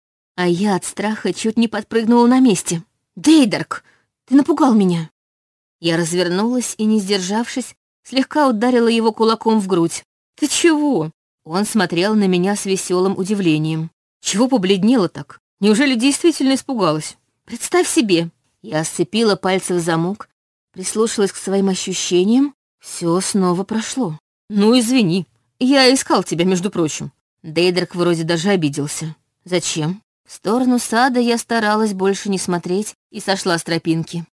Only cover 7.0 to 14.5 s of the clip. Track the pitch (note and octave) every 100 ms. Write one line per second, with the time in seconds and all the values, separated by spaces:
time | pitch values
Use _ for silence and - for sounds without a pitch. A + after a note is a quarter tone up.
7 | F#3+ G3+ F3+ G#3+ A#3 C4+ - - _ _
8 | - B3+ C4 D4+ C#4 G#3+ B3 B3 A#3 A3+
9 | A3 A3 A3 A3 A3+ A3 F#3+ F3+ E3 -
10 | - _ _ - D4 - E4+ D4+ D4 G#3+
11 | D#3 - _ _ - F3 G#3+ A3 F3 E3+
12 | G3 G#3+ G3 F3+ F#3 G3+ G3+ F#3+ - F3+
13 | F#3+ G3 F#3+ G#3 F3 D#3 D#3 D#3+ D#3+ _
14 | _ _ - F#3+ B3+